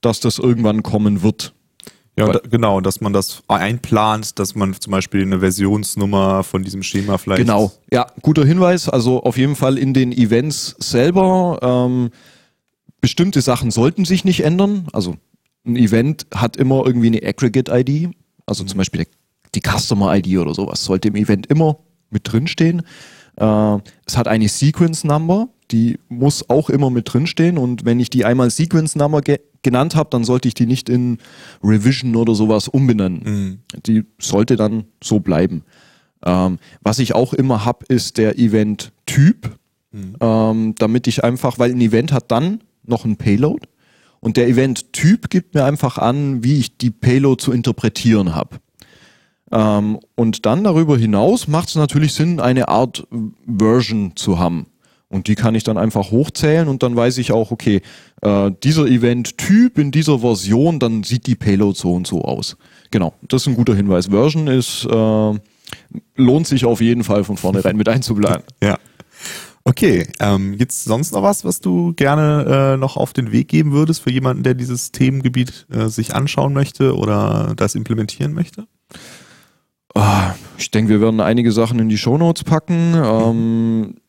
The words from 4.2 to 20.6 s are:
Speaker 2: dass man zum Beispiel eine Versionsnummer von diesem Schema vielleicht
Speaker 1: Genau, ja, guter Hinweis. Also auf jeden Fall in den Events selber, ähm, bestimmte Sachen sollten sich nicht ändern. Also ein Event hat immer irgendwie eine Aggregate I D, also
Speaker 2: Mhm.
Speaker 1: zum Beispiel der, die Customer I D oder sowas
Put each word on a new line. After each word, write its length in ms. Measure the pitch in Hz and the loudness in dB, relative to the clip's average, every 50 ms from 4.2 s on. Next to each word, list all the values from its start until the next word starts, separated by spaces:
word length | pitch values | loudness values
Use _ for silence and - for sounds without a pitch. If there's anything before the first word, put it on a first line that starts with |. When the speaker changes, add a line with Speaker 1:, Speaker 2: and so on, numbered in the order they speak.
| 107 - - - | -4 -10 -6 -6
Speaker 2:
dass 160 | 98 92 - | -6 -6 -4
man 200 | 107 101 95 92 - | -4 -4 -4 -4 -6
zum 120 | - - | -8 -4
Beispiel 320 | 98 95 95 - - 101 95 | -4 -4 -4 -2 -2 -2 -2
eine 180 | 95 95 92 | 0 0 0
Versionsnummer 1040 | 92 95 92 98 98 98 104 104 101 - - - 101 98 101 98 98 95 95 95 95 | 0 0 0 0 0 0 0 0 -2 -6 -4 -4 -2 0 0 0 2 2 0 -2 -2
von 180 | - - 95 95 | -2 -4 -6 -6
diesem 200 | 95 98 98 95 | -4 -8 -10 -10
Schema 340 | - - 98 98 101 101 | -6 -6 -6 -4 -2 -4
vielleicht 240 | 92 - - 98 95 | -4 -2 -2 0 0
Speaker 1:
Genau, 320 | 123 117 110 101 107 98 - _ _ _ | 2 2 2 2 2 0 -2 _ _ _
ja, 160 | 120 123 120 - _ - | -2 -2 -2 -2 _ -4
guter 240 | - - 156 156 147 | 0 2 2 4 4
Hinweis. 460 | 135 165 180 185 175 180 175 - - | 4 4 4 4 2 2 0 -2 -2
Also 320 | 139 131 113 123 127 123 - | -2 0 2 2 0 2 0
auf 160 | 127 117 - | -2 0 0
jeden 180 | 131 143 147 | 0 0 0
Fall 220 | - - 131 135 131 | 0 0 0 0 0
in 160 | 135 135 131 | 0 0 2
den 180 | 135 131 123 123 | 2 2 0 2
Events 640 | 123 120 107 110 117 131 156 143 - - - - - | 2 2 4 4 2 0 0 -6 -8 -10 -10 -12 -10
selber, 800 | - - - 120 123 160 180 190 190 185 185 185 180 175 160 - - | -10 -2 0 2 2 2 4 4 4 4 2 2 2 0 -2 -2 -2
ähm, 480 | 127 123 123 123 127 123 127 123 117 - _ _ - _ _ _ _ _ _ _ _ _ _ _ _ _ _ | 0 0 2 0 0 0 0 -2 -2 -4 _ _ -20 _ _ _ _ _ _ _ _ _ _ _ _ _ _
bestimmte 400 | - - - - 175 196 - 147 | -2 -2 0 0 0 0 2 0
Sachen 300 | 123 - 123 120 - 123 | 0 0 -2 -2 -2 -2
sollten 340 | 107 - - 165 165 - 190 | 0 2 2 0 2 0 -2
sich 220 | 156 185 180 - | 0 0 0 2
nicht 180 | 190 180 - 160 | 0 0 2 0
ändern. 440 | 151 165 180 196 202 208 202 175 151 - | 0 2 2 0 0 0 -4 -6 -8 -6
Also 240 | - 95 90 82 - _ _ _ _ _ _ _ _ _ | -6 -6 -6 -8 -10 _ _ _ _ _ _ _ _ _
ein 120 | 117 120 | -4 0
Event 500 | 123 123 104 104 - 160 143 156 - - _ - | 2 2 2 4 2 2 0 -2 -4 -8 _ -4
hat 240 | 95 113 117 - - | -2 -2 -2 0 -2
immer 260 | 135 131 135 135 - | 0 2 2 2 2
irgendwie 220 | 127 123 120 113 | 0 0 2 2
eine 160 | 117 113 - - | 2 2 0 -2
Aggregate 460 | 98 101 - - 120 107 131 127 - - | -4 -4 -2 -2 0 0 0 -2 0 0
I 100 | 123 123 | 0 0
D, 260 | 127 139 151 165 175 170 _ _ _ _ _ _ | 0 -2 -2 -2 -6 -8 _ _ _ _ _ _
also 200 | - 104 - 98 | -8 -8 -6 -6
Speaker 2:
Mhm. 40 | 98 | -8
Speaker 1:
zum 80 | 95 98 | -4 -4
Beispiel 260 | 95 - - 82 82 | -4 -4 -2 -6 -6
der, 80 | - _ _ _ _ _ _ _ _ - | -6 _ _ _ _ _ _ _ _ -8
die 80 | - - | -6 -4
Customer 520 | - - - - - 117 101 101 95 80 | -2 -4 -2 -2 -2 0 0 2 2 2
I 60 | 98 | 0
D 160 | 90 90 92 95 | 0 0 0 0
oder 160 | 85 73 78 | 0 -2 -4
sowas 300 | - | -6